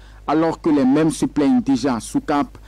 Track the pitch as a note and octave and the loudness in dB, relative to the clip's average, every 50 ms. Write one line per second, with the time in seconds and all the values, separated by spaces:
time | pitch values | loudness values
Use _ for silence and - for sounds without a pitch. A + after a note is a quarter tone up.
0 | - - - - - - C#3+ D#3+ E3 E3 D3+ - - E3+ D3+ C#3+ C3 B2+ C#3 D3+ | -20 -20 -20 -14 -6 -4 -2 0 0 0 -2 -2 -2 0 2 2 2 2 2 2
1 | D#3+ D#3+ D3 - D#3+ C3 - D3 D3 C#3 C3 B2+ A2+ - C#3 A#2+ A#2+ C#3+ B2 A2+ | 2 0 0 -2 -4 -4 -2 0 0 2 2 2 2 0 -2 0 0 -2 -4 -4
2 | - - - C#3+ - - D3 C#3+ C3+ - - - - | -6 -4 -6 -4 -4 -2 -2 -2 -2 -4 -8 -20 -20